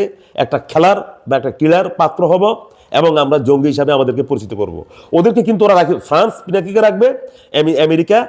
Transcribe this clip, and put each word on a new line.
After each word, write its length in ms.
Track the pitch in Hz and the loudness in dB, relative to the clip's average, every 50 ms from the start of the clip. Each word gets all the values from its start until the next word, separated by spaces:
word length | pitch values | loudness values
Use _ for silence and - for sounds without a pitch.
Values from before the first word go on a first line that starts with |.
| 202 196 - - _ _ _ - 135 | -4 -4 -8 -14 _ _ _ -4 -4
একটা 140 | - - 131 | -2 -4 -6
খেলার 380 | - - - 156 165 185 202 202 - - - - _ - | -6 -4 -2 2 2 2 2 0 -4 -10 -18 -18 _ -4
বা 60 | 135 131 | -4 -2
একটা 140 | 120 135 | -2 -4
ক্রীড়ার 360 | 110 - 151 156 165 180 196 185 | -4 -2 0 2 2 2 0 -2
পাত্র 320 | 175 - 165 151 - - 180 156 | -2 -2 -2 -2 0 0 0 2
হব 120 | 170 180 196 208 226 - - - _ _ _ _ | 2 2 2 0 -2 -4 -8 -16 _ _ _ _
এবং 200 | - 139 156 170 156 151 | -2 0 2 2 2 2
আমরা 200 | 143 135 151 147 | 2 2 0 0
জঙ্গি 280 | 127 120 143 139 139 147 | 2 2 2 2 2 0
হিসাবে 240 | 135 143 143 139 | -2 0 0 0
আমাদেরকে 320 | 147 135 135 123 117 131 139 | 2 2 0 0 -2 -4 -4
পরিচিত 300 | - 143 120 107 98 113 | -4 -4 -6 -6 -8 -8
করব। 240 | 98 104 90 82 80 - - - - - - | -8 -6 -8 -8 -12 -16 -18 -20 -20 -10 -2
ওদেরকে 300 | - 165 175 233 214 240 202 | 0 2 2 2 2 2 0
কিন্তু 180 | 202 226 185 214 | 0 0 2 2
ওরা 100 | 208 196 | 4 4
রাখে, 180 | 180 175 151 175 123 | 4 2 2 -2 -4
ফ্রান্স 340 | - - 147 160 196 226 - - - | -4 -2 0 0 0 0 -2 -8 -8
পিনাকিকে 360 | - 175 196 170 185 196 220 | -6 -4 -4 -4 -2 0 0
রাখবে, 260 | 214 214 196 190 226 262 269 254 - - - - _ _ - 143 | 2 2 2 2 0 0 0 -4 -10 -18 -20 -20 _ _ -2 -2
আমে-, 180 | 151 160 165 135 156 | 0 0 2 0 2
আমেরিকা 320 | 156 165 160 165 - 202 226 247 | 2 2 0 0 2 0 0 0